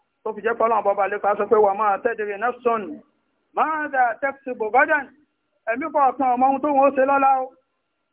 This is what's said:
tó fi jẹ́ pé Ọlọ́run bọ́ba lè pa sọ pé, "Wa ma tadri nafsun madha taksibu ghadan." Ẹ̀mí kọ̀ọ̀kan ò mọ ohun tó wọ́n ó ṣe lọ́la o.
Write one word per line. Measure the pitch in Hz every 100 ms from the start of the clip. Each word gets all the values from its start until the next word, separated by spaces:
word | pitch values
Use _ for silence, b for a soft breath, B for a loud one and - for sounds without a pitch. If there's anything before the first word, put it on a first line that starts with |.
| _ _ 220
tó |
fi | 208
jẹ́ | 208
pé | 233
Ọlọ́run | 226 214
bọ́ba | 202 202 196
lè | 202
pa | 196 202
sọ | 202
pé, | 214
"Wa | 202
ma | 196 214 196
tadri | 233 220 208 202
nafsun | 233 247 240 226 175 147 _ _ _ _ _ 185
madha | 294 311 294 269 247 220
taksibu | 277 - 254 247 214
ghadan." | 247 302 302 262 _ _ _ _ _ -
Ẹ̀mí | 240 311
kọ̀ọ̀kan | 302 269 254 262
ò | 247
mọ | 262
ohun | -
tó | 294
wọ́n | 269 285
ó |
ṣe | 277 269
lọ́la | 277 269 262
o. | 262 - _ _ _ _ _